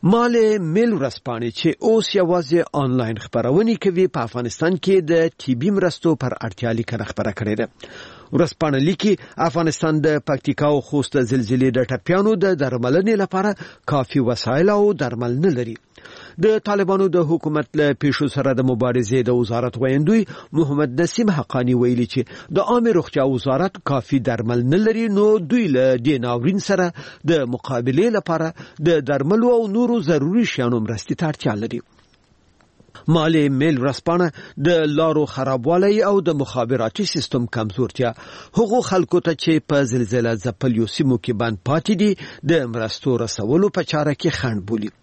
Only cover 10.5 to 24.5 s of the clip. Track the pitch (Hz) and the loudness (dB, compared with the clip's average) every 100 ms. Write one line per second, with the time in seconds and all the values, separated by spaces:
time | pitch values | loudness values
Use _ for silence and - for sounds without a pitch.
10.5 | 131 147 147 127 147 123 147 120 135 107 | -2 0 0 0 -4 0 0 0 0 0
11.5 | 127 131 123 123 127 - 180 202 214 190 | 2 2 0 -2 -4 -2 0 2 2 0
12.5 | 180 139 123 123 147 190 220 190 185 202 | 0 -2 -2 0 2 2 0 0 -2 -2
13.5 | 196 - - - 147 127 143 120 120 - | -4 -10 -14 -4 -2 0 0 0 0 -2
14.5 | 135 185 208 208 202 127 120 120 123 180 | 2 2 4 2 2 -4 -4 -4 0 0
15.5 | 131 117 110 _ - - - - - 185 | 0 -4 -10 _ -20 -20 -20 -20 -2 2
16.5 | 220 214 208 190 190 190 170 156 165 160 | 2 0 -2 0 2 2 2 2 0 0
17.5 | 151 147 151 147 139 147 127 143 139 131 | -4 -4 0 0 2 0 0 -2 0 0
18.5 | 120 131 123 123 123 110 131 120 123 117 | 2 0 2 0 0 0 0 2 2 0
19.5 | 117 123 117 131 135 151 220 202 - - | -2 -4 -2 0 2 4 2 0 -6 -8
20.5 | 147 151 143 151 127 170 - 226 160 - | -2 0 0 -2 0 -2 0 0 0 -2
21.5 | 131 123 127 123 123 120 - 120 - - | -2 0 2 2 2 0 -2 -4 -8 -4
22.5 | 175 196 240 233 180 - - 135 131 135 | -2 2 2 4 2 0 0 0 0 0
23.5 | 135 185 - - 139 - 139 117 117 113 | 0 -2 -4 -4 -2 0 0 0 -2 0